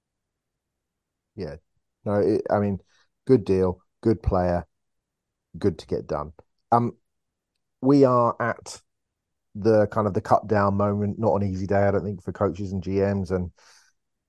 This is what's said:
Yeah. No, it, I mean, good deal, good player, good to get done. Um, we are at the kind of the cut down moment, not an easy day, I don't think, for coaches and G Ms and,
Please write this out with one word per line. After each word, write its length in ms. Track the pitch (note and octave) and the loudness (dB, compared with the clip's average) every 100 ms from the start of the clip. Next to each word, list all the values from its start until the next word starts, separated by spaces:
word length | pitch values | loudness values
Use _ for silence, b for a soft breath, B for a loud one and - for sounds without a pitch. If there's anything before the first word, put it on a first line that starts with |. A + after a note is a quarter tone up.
| _ _ _ _ _ _ _ _ _ _ _ _ _ | _ _ _ _ _ _ _ _ _ _ _ _ _
Yeah. 220 | - D#2 D2+ _ _ _ _ | -14 -12 -12 _ _ _ _
No, 100 | G#2+ | -4
it, 280 | G2+ F#2 A2 - | 0 2 0 0
I 120 | G#2 | 0
mean, 180 | G2+ F#2+ - _ _ _ - | 0 -4 -10 _ _ _ 2
good 180 | C3 | 2
deal, 360 | G2 F#2+ F#2 F2+ _ _ | 4 0 0 -2 _ _
good 200 | A2+ A2 | -2 0
player, 440 | - F#2+ F2+ F2 - _ _ _ _ _ _ _ _ E2 | 0 0 2 -2 -4 _ _ _ _ _ _ _ _ -4
good 200 | G2+ E2 | -2 -2
to 80 | - | -6
get 200 | E2+ B1 | -8 -6
done. 260 | D2+ D2 - _ _ _ | -8 -8 -14 _ _ _
Um, 240 | A#2+ A#2+ - _ _ _ _ _ _ _ _ | 0 0 -6 _ _ _ _ _ _ _ _
we 240 | C3 C#3+ | 2 4
are 300 | C3 B2 A#2 - | 6 4 2 0
at 400 | A#2 - - - _ _ _ _ _ _ _ | -4 -6 -12 -20 _ _ _ _ _ _ _
the 320 | G#2 G#2 G#2+ G#2 | -2 2 4 4
kind 180 | - G#2+ | 0 -2
of 80 | |
the 60 | G2 | -2
cut 260 | - B2 G2+ | 2 0 2
down 300 | G#2 G2+ G2 | 0 2 2
moment, 420 | G#2 G2+ G#2 - | 0 0 -2 -2
not 220 | A2 F2+ | 0 0
an 80 | G2+ | -2
easy 180 | F#2 F#2+ | -4 -2
day, 160 | G2 | 0
I 80 | G2+ | 2
don't 140 | G2 | 0
think, 180 | F#2 F#2 | -2 -8
for 100 | - | -10
coaches 400 | F2 G2+ F2+ G2 | -4 -4 -4 -6
and 100 | F#2+ | -8
G 180 | F2+ G2 | -4 0
Ms 300 | G2 G2 F2+ | 0 0 -2
and, 200 | F#2 F2 b b b b _ _ _ | -4 -4 b b b b _ _ _